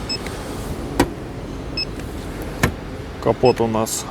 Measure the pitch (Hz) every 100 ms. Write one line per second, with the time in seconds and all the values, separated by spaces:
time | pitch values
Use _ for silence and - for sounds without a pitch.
0 | - - - - - - - - - -
1 | - - - - - - - - - -
2 | - - - - - - - - - -
3 | - - - 113 127 117 113 110 110 -
4 | -